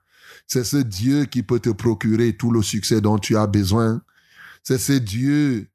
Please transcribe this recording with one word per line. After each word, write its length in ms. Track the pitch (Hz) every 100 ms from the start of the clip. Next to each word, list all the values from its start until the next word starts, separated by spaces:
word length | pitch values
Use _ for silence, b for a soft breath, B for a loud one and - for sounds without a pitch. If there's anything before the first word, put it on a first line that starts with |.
| B B B B B
C'est 160 | 127
ce 140 | 117 143
Dieu 480 | 123 92 120 143 143
qui 180 | 123
peut 160 | - 120
te 120 | 120
procurer 680 | 104 117 110 110 110 117 101
tout 140 | 120
le 100 | 117
succès 400 | 101 110 - 110
dont 160 | 104 107
tu 180 | - 110
as 120 | 104
besoin. 540 | 104 95 110 113 113 - B B B B B
C'est 140 | - 131
ce 160 | -
Dieu 760 | 139 110 110 135 147 147 117 101